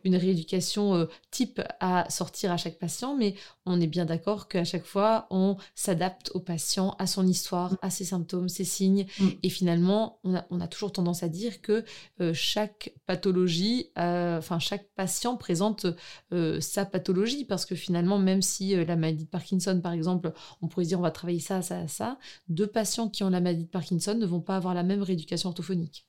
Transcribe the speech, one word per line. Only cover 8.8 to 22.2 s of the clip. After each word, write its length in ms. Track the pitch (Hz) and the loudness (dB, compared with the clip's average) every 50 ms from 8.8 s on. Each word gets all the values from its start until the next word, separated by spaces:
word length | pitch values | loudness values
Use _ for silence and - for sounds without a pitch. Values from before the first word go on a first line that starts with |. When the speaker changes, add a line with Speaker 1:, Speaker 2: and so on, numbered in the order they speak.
| 190 190 190 202 190 196 - - | 4 4 4 4 2 -2 0 2
Speaker 2:
Mm. 100 | 196 185 - - | 2 2 2 2
Speaker 1:
Et 60 | - 185 | -2 -2
finalement, 680 | 180 - 185 175 170 170 175 185 202 214 226 - - _ | 0 2 2 4 4 6 6 6 4 4 2 -2 -4 _
on 120 | - 185 185 | -2 -2 0
a, 100 | 175 - - | 0 -2 -4
on 100 | 180 175 | -4 -4
a 80 | 170 170 | -4 -6
toujours 240 | - - 214 190 | -6 -6 -6 -4
tendance 300 | - 196 175 175 175 170 | 0 0 0 0 0 0
à 60 | 180 170 | -2 -4
dire 320 | 160 180 214 240 - - | -2 -2 -4 -4 -6 -6
que, 200 | - - 208 226 226 - - - - - _ - | 0 0 0 0 0 -6 -16 -20 -20 -20 _ -2
euh, 120 | 180 165 165 | -2 0 0
chaque 580 | - - - - 214 214 214 214 _ - - _ - _ | 0 0 0 0 0 -2 -2 -6 _ -16 -16 _ -12 _
pathologie, 840 | - 185 180 - 202 185 185 180 180 165 170 190 220 240 254 - - _ - | -6 -6 0 2 2 4 4 4 4 4 2 2 2 2 0 -2 -4 _ -2
euh, 380 | 170 175 175 175 175 175 170 | 0 0 2 0 0 0 0
enfin, 220 | 165 156 - 175 170 | -2 -2 -2 -2 -2
chaque 320 | - - 202 202 202 _ _ | -2 -2 -4 -6 -8 _ _
patient 440 | - 190 185 - - - 240 247 - | -4 -4 -2 -2 -2 0 -2 -2 -2
présente, 480 | - - 175 165 196 214 208 - - 185 165 - - - - - _ _ - | -2 -2 0 2 2 2 0 0 -2 -2 -2 -4 -12 -18 -20 -20 _ _ -2
euh, 260 | 180 165 156 - - | 0 0 2 0 -2
sa 240 | 143 - - 202 196 | -4 -2 -2 -2 -2
pathologie, 600 | 196 - 180 180 - 185 180 208 233 269 285 262 | 0 -2 -2 0 2 2 2 2 0 0 -4 -4
parce 180 | - 196 180 - | -4 -4 -4 -2
que 100 | - 185 | -4 -6
finalement, 440 | 160 - - 175 175 170 180 202 202 | -6 -2 0 2 2 4 4 4 4
même 240 | 190 185 190 190 | 4 4 4 4
si, 340 | 190 - - - 190 190 196 | 2 0 -2 -2 0 0 2
euh, 80 | 180 165 | 2 2
la 120 | 160 170 | 2 2
maladie 280 | 165 160 160 160 156 160 | 2 2 2 0 -2 -4
de 60 | - | -6
Parkinson, 500 | - 175 - - 196 185 180 196 190 180 | -6 -6 -4 0 0 0 2 2 0 0
par 100 | 170 180 | 0 0
exemple, 400 | 170 170 160 165 180 175 180 165 - - - - - _ | -2 0 0 0 0 0 -2 -4 -6 -8 -18 -20 -12 _
on 80 | 170 165 | -8 -4
pourrait 160 | - - 175 | -2 0 0
se 60 | 160 | 0
dire, 80 | 190 180 | 0 2
on 40 | |
va 80 | 175 160 | 0 0
travailler 300 | 160 - - 175 175 170 | -2 -2 -4 -2 -2 -2
ça, 220 | - - 196 190 | -2 -2 -2 -2
ça, 260 | 175 - 180 180 170 151 | -2 -4 -6 -6 -6 -6
ça, 300 | - - 214 233 269 - | -6 -4 -4 -6 -6 -8